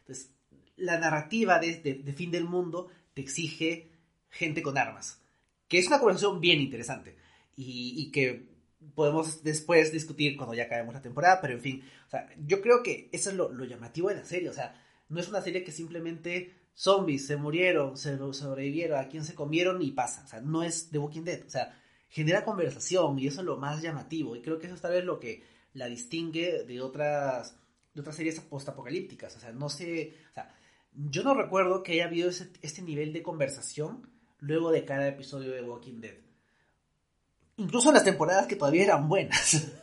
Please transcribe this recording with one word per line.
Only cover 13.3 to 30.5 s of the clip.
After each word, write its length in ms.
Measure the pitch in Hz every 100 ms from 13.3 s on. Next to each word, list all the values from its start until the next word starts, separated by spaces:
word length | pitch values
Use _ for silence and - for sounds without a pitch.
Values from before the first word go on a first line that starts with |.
es 60 | 190
lo, 140 | 165
lo 140 | 127
llamativo 440 | 127 117 117 151 185
de 80 | 190
la 80 |
serie, 240 | - 175 165
o 40 |
sea, 220 | 120 123 - _ _ -
no 120 | 156
es 80 | 175
una 120 | 202
serie 240 | 180 180
que 80 | 180
simplemente 800 | 151 165 170 170 165 175 180 180 - _
zombies, 520 | - 190 196 175 139 -
se 100 | 147
murieron, 600 | 147 160 185 160 139 131
se 200 | 147 139
lo-, 160 | 139
sobrevivieron, 680 | 135 143 135 139 151 165 143
a 100 | 131
quién 160 | 160
se 100 | 151
comieron 480 | - 147 160 180 185
y 100 | 151
pasa, 320 | - 123 -
o 40 | -
sea, 120 | 113
no 220 | 135 160
es 280 | 170 165 -
The 80 | 147
Walking 240 | 147 156
Dead, 240 | 170 160 -
o 40 |
sea, 280 | 131 120 - _ _ _
genera 360 | - 156 190
conversación 720 | 208 202 156 139 - 185 160 135
y 80 | 135
eso 140 | 165
es 60 | 180
lo 100 | 135
más 260 | 139 151
llamativo, 540 | 165 147 - 160 135 120
y 60 |
creo 160 | - 160
que 80 | 175
eso 80 |
es 80 | 180
tal 100 | 175
vez 120 | 180
lo 160 | 180 156
que 240 | 120 110 - _ _
la 120 | 135 123
distingue 800 | 117 - 165 165 156 175 156
de 160 | 117 123
otras, 760 | 131 139 147 147 139 127 113 - _ _ _
de 60 | 156
otras 160 | 147 151
series 240 | 160 156
postapocalípticas, 960 | - 139 139 - 123 160 - 113 95 -
o 40 |
sea, 120 | 123
no 160 | 117 143
sé, 460 | - 175 170 151 - -
o 40 |
sea, 200 | - -